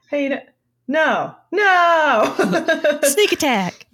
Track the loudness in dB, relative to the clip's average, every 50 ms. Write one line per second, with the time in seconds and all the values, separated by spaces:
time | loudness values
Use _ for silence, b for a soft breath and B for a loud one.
0 | b _ -6 -4 -4 -4 -4 -8 -8 -16 _ _ _ _ _ _ _ -4 -2 0
1 | 0 0 0 -2 -4 -6 -10 -16 _ _ -4 0 2 2 4 4 4 4 2 2
2 | 2 2 2 2 0 0 0 -2 -2 0 -2 -2 0 -2 -2 0 0 -2 -2 0
3 | 0 0 2 2 0 0 0 -2 0 0 0 -2 -2 -4 -8 -12 -20 _